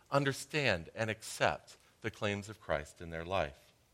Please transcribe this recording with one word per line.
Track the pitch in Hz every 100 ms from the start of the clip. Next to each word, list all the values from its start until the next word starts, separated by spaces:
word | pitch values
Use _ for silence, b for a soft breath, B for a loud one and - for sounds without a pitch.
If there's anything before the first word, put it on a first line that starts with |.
| -
understand | 143 139 131 - 156 135 92 82
and | - 113
accept | 107 - - 123 73 - - _ _
the | 113
claims | - 107 101 98
of | -
Christ | - 78 73 -
in | 85
their | 82
life. | 82 95 78 71 - _ _